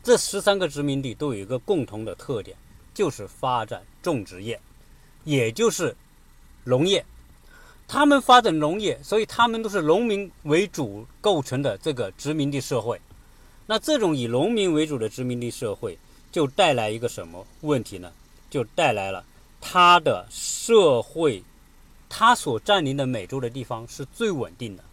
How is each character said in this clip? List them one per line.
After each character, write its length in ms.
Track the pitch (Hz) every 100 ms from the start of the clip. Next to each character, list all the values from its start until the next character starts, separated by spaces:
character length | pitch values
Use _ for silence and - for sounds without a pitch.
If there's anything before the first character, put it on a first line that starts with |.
这 140 | - 240
十 240 | - 196
三 180 | 202 196
个 80 | 175
殖 160 | 143
民 200 | 143 139
地 120 | 135
都 200 | 104 147
有 60 | 107
一 20 |
个 160 | 98 127
共 260 | - 185 117
同 200 | 107 110
的 100 | 87
特 260 | - 117
点， 140 | 92 - - - -
就 180 | - 185
是 160 | - 98
发 380 | - 131 123 110
展 180 | 101 98 -
种 220 | 175 139
植 180 | 95 90
业， 140 | 107 110 - - - - - - 156
也 260 | 139 113
就 180 | 117 226
是 240 | 185 156 - - _ - - - -
农 240 | 120 127 175
业。 180 | 185 - - - - - - - - -
他 200 | 277 294
们 160 | 277
发 200 | - 247
展 160 | 226 160
农 200 | 151 196
业， 180 | 202 123
所 160 | - 214
以 60 | 214
他 200 | - 233
们 160 | 226
都 60 | 220
是 140 | 196
农 240 | 151 180 240
民 260 | 202 190 -
为 220 | 147 156 202
主 400 | - 120 101 113 -
构 220 | 208 170
成 200 | 131 131
的 160 | 139 98
这 160 | 160
个 160 | 127 98
殖 220 | - 143
民 160 | 156 139
地 120 | 143
社 200 | - 127
会。 200 | 110 101 _ - - - - - -
那 120 | 220
这 220 | - 294
种 160 | 190 147
以 100 | 117
农 220 | 123 180
民 240 | 233 190
为 140 | 151 156
主 100 | 139
的 120 | 110
殖 120 | -
民 160 | 127 120
地 120 | 120
社 240 | - 113 95
会， 220 | 110 85 - - -
就 160 | 175 139
带 260 | - 180
来 160 | 127 107
一 80 | 110
个 100 | 117
什 200 | - 85
么 180 | 87 98 -
问 220 | 151 139
题 140 | 107 98
呢？ 120 | 87 - _ - -
就 140 | 127
带 300 | 113 - 151
来 180 | 104 98
了 120 | 92 - - - -
他 380 | - 185 175 175
的 260 | 151 95 92
社 680 | - - - - 226 170 120
会， 420 | - 160 160 98 - _ _ _ - - -
他 240 | - 226
所 260 | - 151 110
占 240 | - 202
领 140 | 143 139
的 80 | 135
美 220 | 120 90
洲 120 | 135
的 100 | 123
地 140 | 127
方 240 | 117 113 117
是 160 | - 135
最 260 | - 226
稳 200 | 156 98 87
定 180 | 120 92
的。 80 | -